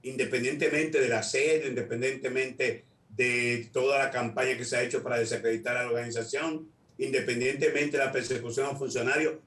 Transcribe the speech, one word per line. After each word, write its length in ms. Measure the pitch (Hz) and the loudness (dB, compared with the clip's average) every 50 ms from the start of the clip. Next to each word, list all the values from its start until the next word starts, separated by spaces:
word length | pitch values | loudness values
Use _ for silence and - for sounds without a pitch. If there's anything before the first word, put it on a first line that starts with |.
| - | -10
independientemente 960 | 131 127 123 127 107 131 123 120 131 147 147 165 151 147 151 156 160 156 143 | -8 -4 -4 -2 -2 0 0 0 0 0 2 0 2 2 2 0 2 4 2
del 120 | 131 120 117 | 4 4 2
asedio, 560 | 110 104 - - 135 143 156 156 156 147 135 | 0 0 0 0 2 4 4 4 4 2 0
independientemente 1160 | 123 120 113 - 120 117 127 131 131 131 - 127 123 131 131 131 120 117 131 123 107 - - _ _ _ _ _ | -2 -2 -4 -4 -4 -2 -2 -2 -2 -2 -4 -2 0 0 -2 -2 -2 -2 -2 -2 -2 -4 -10 _ _ _ _ _
de 600 | 107 110 123 123 123 120 120 120 120 117 113 - - | -2 0 2 2 2 2 2 0 0 -2 -4 -2 -2
toda 260 | 131 127 135 139 139 | 2 2 4 4 4
la 120 | 110 - - | 2 2 0
campaña 440 | 123 120 113 101 123 131 131 123 | -2 -2 -2 0 0 0 0 0
que 80 | 117 123 | -2 -4
se 120 | - 131 | -2 0
ha 60 | 123 127 | 0 0
hecho 180 | 120 - 127 - | 0 -2 -2 -2
para 160 | 127 123 117 | 0 0 0
desacreditar 580 | 113 - 110 98 107 113 113 110 - 123 120 | 0 0 -2 0 0 0 0 0 -2 -2 -2
a 60 | 123 120 | -2 0
la 60 | 120 | 0
organización, 800 | 117 120 120 120 110 - - - - 139 156 165 156 156 - - - _ _ _ _ - | 0 -2 -2 -2 -4 -4 -4 -2 -2 -2 -2 -2 -4 -6 -8 -12 -20 _ _ _ _ -6
independientemente 1000 | 131 135 135 131 - 127 120 120 123 131 143 143 156 147 139 143 147 147 143 139 | -4 0 0 0 0 0 0 0 0 0 0 2 2 2 4 2 0 0 2 0
de 60 | 135 | 0
la 80 | 127 - | 0 0
persecución 540 | 131 117 - 127 117 113 120 117 131 135 | -2 -2 -2 -4 -4 -4 -4 -2 -2 -2
a 100 | 139 135 | -2 -2
funcionarios 580 | 139 - - 139 127 117 127 139 151 156 156 156 156 - | -4 -4 -4 -2 0 0 2 2 2 2 0 -2 -4 -12